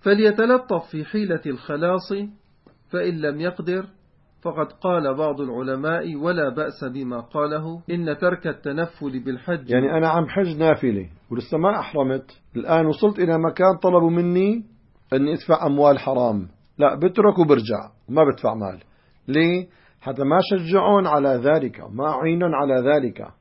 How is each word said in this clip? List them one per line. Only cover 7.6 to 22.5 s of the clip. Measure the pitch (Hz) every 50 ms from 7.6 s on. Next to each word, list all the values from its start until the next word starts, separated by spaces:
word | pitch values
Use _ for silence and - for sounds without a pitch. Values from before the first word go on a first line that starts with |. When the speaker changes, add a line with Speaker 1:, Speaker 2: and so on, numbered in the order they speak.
| 156 165 165 170 170 -
Speaker 1:
إن | 175 170 170 160 147 147
ترك | - 180 180 175 - 170
التنفل | - - - 147 139 156 170 165 - - 151 143 127 131 117
بالحج". | 131 127 123 - - 175 165 135 120
Speaker 2:
يعني | 160 127 131 139 160 160
أنا | 160 160
عم | 156 170 165 131
حج | - 196 196 175 160 147
نافلة | 160 160 151 - - 127 107 98 95 87 - - _ _
ولسه | 117 120 120 - 170 160
ما | 165 190 208 196
أحرمت، | 143 - - 151 139 131 131 135 139 - - _ _ _ -
الآن | 120 117 - 165 160 160
وصلت | 156 151 - - 208 202 -
إلى | 175 165 165 160
مكان | 165 165 151 - 180 185 190 - -
طلبوا | 185 180 175 170 165
مني | 170 175 175 175 175 180 190 202 220 233 214 - _ _ _ _ _ _ _ _ 127
أني | 135 139 147 156
أدفع | 156 - - 165 - - 151
أموال | 143 143 147 147 143 135
حرام، | - 139 135 127 123 117 107 101 92 90 - _ _ _ _ -
لا، | 147 143 139
بترك | 143 156 185 180 - 202 208 202 185
وبرجع، | 170 147 147 123 110 110 110 101 - - _ _ _ -
ما | 123 156 156
بدفع | 143 127 - - 120 110
مال. | 110 104 95 92 95 - _ _ _ _ _ _ _ _ -
ليه؟ | 135 151 165 170 175 180 180 180 _ _ _ _ _ _
حتى | - - 131 135 135
ما | 139 151 180
شجعون | 185 - 202 185 170 165 180 196 180 185 208 202 190 170
على | 151 147 139 139
ذلك، | 131 123 120 139 151 160 139 117 - - 82 -
ما | 101 113 139 156
أعينون | 147 131 147 160 165 175 180 170